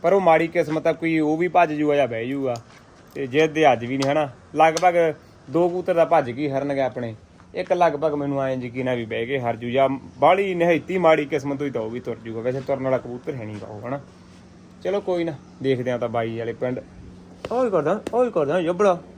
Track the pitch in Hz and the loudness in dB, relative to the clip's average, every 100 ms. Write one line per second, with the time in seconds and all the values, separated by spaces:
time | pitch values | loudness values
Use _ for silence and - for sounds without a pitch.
0 | 170 196 175 160 165 170 151 156 165 160 | 4 4 6 4 4 0 0 0 0 -2
1 | 165 160 151 156 175 170 170 147 151 143 | 0 0 0 0 2 2 2 2 0 2
2 | 131 113 120 139 131 117 - - - - | 0 -2 -6 -4 -4 -6 -10 -20 -20 -20
3 | - 147 135 139 160 151 151 117 120 135 | -16 -10 -2 2 2 4 4 4 0 -2
4 | 135 151 143 - - 151 160 151 180 170 | 0 0 -2 -8 -10 4 4 6 2 4
5 | 165 143 - - - 143 175 180 180 170 | 2 -2 -14 -20 -4 0 2 0 -2 2
6 | 156 160 139 135 147 135 139 139 131 117 | 4 2 2 -4 -2 -2 -2 -2 -2 -4
7 | 120 107 - - - - 180 175 170 147 | -8 -10 -20 -20 -12 -8 -2 2 2 2
8 | 156 147 143 139 135 131 123 123 127 123 | -2 -2 -2 -2 -2 -4 -6 -4 -2 -2
9 | 110 113 117 139 120 113 120 127 135 135 | -4 -6 -4 -2 -2 -4 -2 2 2 0
10 | - - 147 185 202 175 170 165 135 185 | -8 2 4 4 0 0 2 2 0 2
11 | 165 160 143 151 139 139 143 120 110 123 | 4 4 2 -4 -4 -4 -4 -4 -6 -8
12 | 123 110 113 113 117 131 131 135 131 127 | -8 -10 -8 -4 -4 -4 -4 -2 0 -2
13 | 120 120 - 139 107 104 107 107 120 127 | -2 -10 -10 -10 -10 -12 -12 -12 -10 -10
14 | - - - - - - - - 180 202 | -12 -20 -20 -20 -20 -20 -20 -10 -4 -4
15 | 196 180 170 147 - - 135 127 123 120 | -2 -2 -2 -6 -16 -4 0 0 0 -2
16 | 117 117 113 113 117 110 127 123 - - | -2 -2 -4 -4 -6 -4 -4 -4 -10 -20
17 | - - - - - 240 254 185 151 202 | -20 -20 -20 -16 -6 -2 2 2 0 -2
18 | - 226 247 185 139 175 165 180 208 175 | -2 0 0 0 0 0 0 2 2 2
19 | - | -4